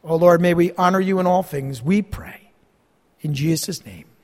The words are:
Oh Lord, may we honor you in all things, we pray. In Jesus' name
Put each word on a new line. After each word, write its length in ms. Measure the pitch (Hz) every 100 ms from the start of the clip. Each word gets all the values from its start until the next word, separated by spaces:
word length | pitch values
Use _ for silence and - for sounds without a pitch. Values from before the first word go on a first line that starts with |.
Oh 120 | 160 165
Lord, 240 | 175 170
may 120 | 175
we 200 | 170 175
honor 280 | - 180 190
you 180 | 190 190
in 80 | 180
all 160 | 180
things, 400 | 185 143 135 127
we 200 | 135 202
pray. 480 | 196 - - - _ _ _ _ _ _ _ _
In 120 | 151
Jesus' 520 | 139 151 160 - 175 -
name 180 | 87 - _